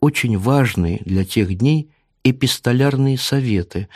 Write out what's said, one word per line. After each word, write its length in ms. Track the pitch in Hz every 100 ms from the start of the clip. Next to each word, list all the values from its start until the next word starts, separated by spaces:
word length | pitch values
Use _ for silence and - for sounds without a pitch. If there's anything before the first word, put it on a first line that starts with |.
очень 380 | 147 - 120 101
важные 640 | 110 139 120 95 85 90
для 200 | - 95
тех 300 | 95 113 92 95
дней 340 | 135 156 151 _ _ _
эпистолярные 920 | 131 131 127 - 123 123 139 135 135 131
советы. 720 | - 139 127 101 85 92 101